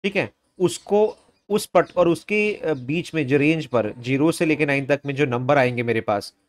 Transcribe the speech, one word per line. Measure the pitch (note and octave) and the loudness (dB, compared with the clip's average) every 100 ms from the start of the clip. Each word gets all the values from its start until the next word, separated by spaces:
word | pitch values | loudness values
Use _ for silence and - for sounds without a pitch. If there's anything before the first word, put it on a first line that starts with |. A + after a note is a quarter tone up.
ठीक | G3+ G3 | -2 -2
है, | A#2+ _ _ - | -4 _ _ -2
उसको | F3+ - - G#3 G#3+ - _ _ _ | -2 -2 -2 2 2 -2 _ _ _
उस | G#3 - | -4 2
पट-, | F#3 E3 - | 2 2 2
और | F3 | 2
उसके, | D#3+ - G#3 G#3 | 2 -2 0 0
अ, | G3+ D#3+ | -2 -4
बीच | C#3+ B2 D#3+ - | -4 -4 -4 -4
में | D#3+ C3 | -4 0
जो | C#3+ | 2
रेंज | C#3+ D#3+ D#3 | 2 0 0
पर | A#2+ G#2+ - | -2 -2 -6
ज़ीरो | A#2+ C3+ D#3 | -4 2 2
से | D#3 E3 | 2 0
लेके | D3 D3 | 0 0
नाइन | C#3 C3+ | 0 0
तक | C#3 C#3+ | -2 -2
में | |
जो | C3+ C#3+ | -2 -2
नंबर | A#2+ B2+ C#3+ | -2 2 2
आएंगे | B2+ A#2+ | 2 0
मेरे | A#2 A2+ | -2 -2
पास | A2 G2+ - _ | 0 -4 -4 _